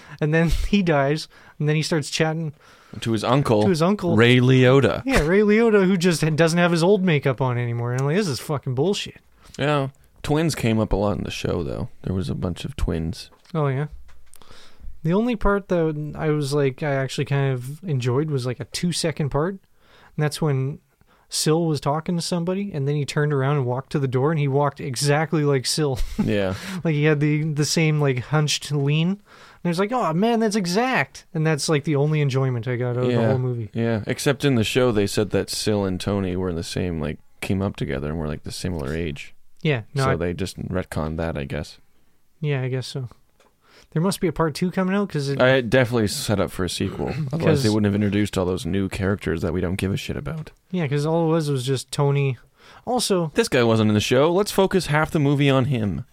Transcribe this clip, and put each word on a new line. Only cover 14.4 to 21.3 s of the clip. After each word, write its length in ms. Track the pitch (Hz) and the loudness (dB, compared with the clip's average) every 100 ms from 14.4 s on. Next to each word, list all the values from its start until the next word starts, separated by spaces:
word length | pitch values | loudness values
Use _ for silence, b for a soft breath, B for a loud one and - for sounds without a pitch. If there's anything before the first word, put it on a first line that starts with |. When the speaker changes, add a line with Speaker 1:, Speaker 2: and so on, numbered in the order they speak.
| b b b b b - | b b b b b -6
Speaker 1:
The 100 | 156 | 0
only 220 | 180 240 226 | 2 2 0
part 320 | 208 202 190 | 2 2 0
that 440 | 175 160 151 151 147 | 0 0 -2 -6 -4
I 120 | 156 | -2
was 220 | 151 143 | 0 0
like, 300 | 147 139 127 | 0 0 -2
I 100 | 156 139 | -2 -2
actually 280 | 135 - | -2 -4
kind 300 | 143 139 139 | -2 0 0
of 280 | 127 123 147 | -2 -6 -10
enjoyed 480 | 196 139 123 123 156 | -6 -4 0 0 0
was, 140 | 139 | -2
like, 160 | 123 120 | -4 -6
a 60 | 123 | -8
two-second 640 | - 180 156 170 - 147 | -4 -4 -2 -4 -2 -2
part. 260 | 143 165 196 _ b b b b b | -2 -2 -4 _ b b b b b
And 40 | |
that's 180 | 151 - | -4 0
when 380 | 160 135 131 156 _ _ _ b b | -2 0 -2 -6 _ _ _ b b